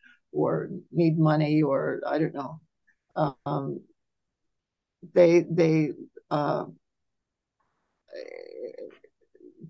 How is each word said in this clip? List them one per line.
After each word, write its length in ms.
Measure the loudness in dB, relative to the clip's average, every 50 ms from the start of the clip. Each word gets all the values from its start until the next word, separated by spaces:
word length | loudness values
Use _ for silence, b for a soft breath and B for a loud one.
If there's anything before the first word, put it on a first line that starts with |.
| b b b b b _
or 400 | -4 -2 0 0 -2 -4 -6 -8 -12 -14 -12 -6
need 260 | 0 2 2 2 4 4
money 440 | 2 4 4 2 2 2 2 2
or, 380 | 2 2 0 -2 -2 -4 -6 -6 -6
I 120 | -4 -2 -2
don't 160 | -2 -4 -6
know. 260 | -8 -10 -10 -12 -16 _ _ _ _ _ _ _ _ _ _ -4 -2 -2 -2 -4 _ -8
Um, 360 | -6 -6 -6 -6 -8 -10 -10 -14 _ _ _ _ _ _ _ _ _ _ _ _ _ _ _ _ _ _ _ _ _ _ _ -10 0
they, 320 | 6 6 6 8 8 6 4 2
they, 400 | 0 2 4 4 4 2 2 0 -4 -8 -14 -20 -20 -16 _ -4
uh, 360 | -2 -2 0 -2 -2 -4 -6 -8 -14 _ _ _ _ _ _ _ _ _ _ _ _ _ _ _ _ _ _ _ _ _ _ _ _ _ _ -20 -18 -16 -16 -16 -16 -18 -18 -16 -16 -14 -14 -14 -14 -16 -18 -18 -20 _ _ -20 _ _ _ _ _ -20 -20 -20 _ -20 -20